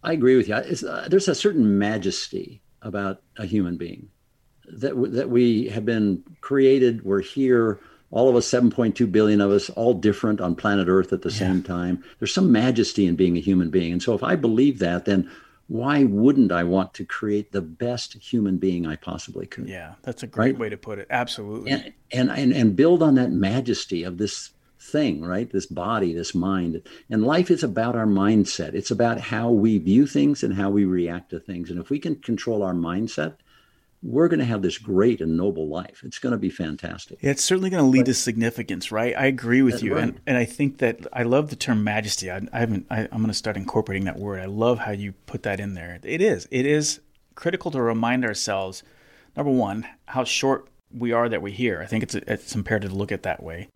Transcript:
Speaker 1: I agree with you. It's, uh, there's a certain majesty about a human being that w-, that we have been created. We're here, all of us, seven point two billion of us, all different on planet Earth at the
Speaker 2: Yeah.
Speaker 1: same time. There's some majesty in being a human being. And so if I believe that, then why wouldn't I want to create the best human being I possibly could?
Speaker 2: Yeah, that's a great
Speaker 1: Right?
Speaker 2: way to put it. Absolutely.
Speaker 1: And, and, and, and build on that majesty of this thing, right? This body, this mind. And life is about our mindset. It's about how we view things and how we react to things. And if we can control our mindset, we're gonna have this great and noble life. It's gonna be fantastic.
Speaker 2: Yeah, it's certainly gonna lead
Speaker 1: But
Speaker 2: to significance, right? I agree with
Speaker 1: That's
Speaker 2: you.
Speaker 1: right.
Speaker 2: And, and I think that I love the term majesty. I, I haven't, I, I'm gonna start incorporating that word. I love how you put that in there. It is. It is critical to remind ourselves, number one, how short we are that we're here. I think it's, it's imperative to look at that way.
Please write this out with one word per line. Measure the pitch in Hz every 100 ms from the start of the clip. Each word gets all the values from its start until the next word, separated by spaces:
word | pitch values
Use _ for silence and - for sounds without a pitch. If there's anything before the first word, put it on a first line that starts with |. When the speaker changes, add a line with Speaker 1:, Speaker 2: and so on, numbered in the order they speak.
Speaker 1:
I | 165
agree | 165 127 131
with | 104
you. | 104
It's, | - 180
uh, | - - -
there's | 185 196
a |
certain | 143 208 165 110 101
majesty | 104 110 95 87 - 92 - - _ _
about | 113 101 98 95 _ -
a | 104
human | 107 90 87
being | 87 87 - _ _ _ _ _ _
that | - 135
w-, | 131 127
that | 120 139
we | 120 120 110 123
have | 107 107
been | 113 104 90 - -
created. | - 139 135 135 123 113
We're | 98 98
here, | 95 - 131 123 113 101 - _ _
all | - 131
of |
us, | 120 -
seven | 123 120
point | - 113 -
two | 113
billion | 98 107 104
of | 101
us, | 101 -
all | 98 117
different | 107 107 101 113 107
on | 90 85
planet | 107 101 90
Earth | 95 92
at | 92
the | 85
Speaker 2:
Yeah. | -
Speaker 1:
same | 92 92
time. | 92 87 87 87 - -
There's | -
some | - 185
majesty | 110 127 117 104 - 95
in |
being | 85 92 87
a |
human | 80 92 82
being. | 92 85
And | 87
so | -
if | 107
I | 127
believe | 180 120 110 143 120
that, | 90 87
then | - 98 87 - - _ _
why | 113 127 147
wouldn't | 131 101 123 139 107
I | 87
want | 87 95 92
to | -
create | 85 - 107 104 104
the | 101
best | 80 80 120 123 -
human | 110 - 120 101 92
being | 92 90
I | 82 78
possibly | - 87 - - 87
could? | - -
Speaker 2:
Yeah, | 95 80 -
that's | - 120
a | 120
great | - 120
Speaker 1:
Right? | 131
Speaker 2:
way | 110
to | 101
put | - 101
it. | -
Absolutely. | 123 120 - 104 107 107
Speaker 1:
And, | 139 - - _
and, | 123 127
and, | - 254
and | 156 113 95
build | 156 175
on | 160
that | 131 123
majesty | 101 95 117 120 107 - 87
of | 87 87
this | 104 - - _ _ _
thing, | - 151 143 76
right? | 82 92 120
This | 131 -
body, | - 92 113 92
this | 82 82
mind. | 90 90 95 87 82 - - _
And | 110
life | 113 160 180
is | 165
about | 139 101 117
our | 117
mindset. | 110 98 98 110 95 - 78
It's | - -
about | 107 117 117
how | - 110 117
we | 117 110 107
view | 82 107 143
things | 143 143 143
and | 113
how | 95 98
we | 101
react | 98 90 85 85 -
to | 85
things. | - 90 82
And | 87
if | 85
we | 143
can | 170 147
control | - 117 - 110
our | 95
mindset, | 90 82 90 113 - 78 - _ _ _ _ _ _
we're | - 123 165
gonna | 160
have | 123 110
this | 92 -
great | - 95 113 113
and | 80 80
noble | 98 80 78
life. | 78 - -
It's | 65 -
gonna | 127 117
be | 98
fantastic. | - 80 76 82 82 - -
Speaker 2:
Yeah, | 139
it's | 139
certainly | - 185 190
gonna | 180 139
lead | 131
Speaker 1:
But | 127
Speaker 2:
to |
significance, | 123 - 113 113 - 113 90 -
right? | 107 120 -
I | 135
agree | 131 117 123
with | 131
Speaker 1:
That's | 117
Speaker 2:
you. | 110
Speaker 1:
right. | -
Speaker 2:
And, | 117 - -
and | 127
I |
think | 117 - 143 135
that | 123 113 -
I | 127
love | 120 131 151
the | 120
term | - 110
majesty. | 104 107 104 - 95
I, | 92 104
I | 117
haven't, | 117 101 -
I, | 110 110
I'm | 110
gonna | 110
start | 104 113 98
incorporating | 95 110 104 95 95
that | -
word. | 101 95
I | 92
love | 104 117 120
how | -
you | 101 101 95 -
put | -
that | - 98
in | 101
there. | 92 85 87
It | - 156
is. | 208 92 -
It | 127 135
is | 151 147 - _ _ _ -
critical | 170 180 175
to | 139
remind | 117 113 117 127
ourselves, | 120 101 - 98 95 98 _ _ _ _ _ -
number | 143
one, | 131 104 104 117 - -
how | 131
short | 123 - 135 143 - _ _
we | 127 120
are | 117 120
that | 110
we're | 98
here. | 95 123 87
I | 90
think | 110
it's, | - 110
it's | - 104 - 113
imperative | 101 107 101
to | 95
look | 104
at | 98
that | 95 85
way. | 80 85 104